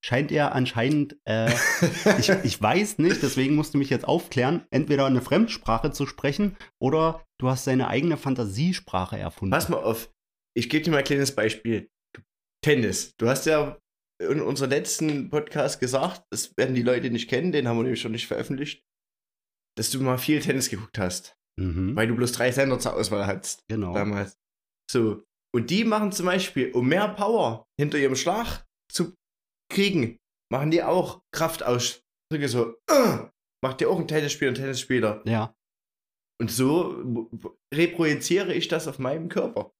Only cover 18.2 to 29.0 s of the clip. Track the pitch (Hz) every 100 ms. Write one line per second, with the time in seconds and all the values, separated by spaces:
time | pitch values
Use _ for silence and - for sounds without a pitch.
18.2 | - - 120 135 147 - _ _ _ _
19.2 | _ _ _ _ _ - 110 131 135 127
20.2 | 127 151 151 135 131 98 107 - 92 90
21.2 | - _ _ - 92 85 92 110 113 117
22.2 | 120 120 123 127 135 127 - - 110 104
23.2 | 98 95 - - _ 110 95 92 101 101
24.2 | 98 - _ _ _ _ _ 127 113 101
25.2 | - _ _ 123 113 185 226 214 208 185
26.2 | 180 185 185 - 127 123 127 165 208 196
27.2 | 202 226 143 113 - - 147 147 139 127
28.2 | - 202 233 - - _ _ -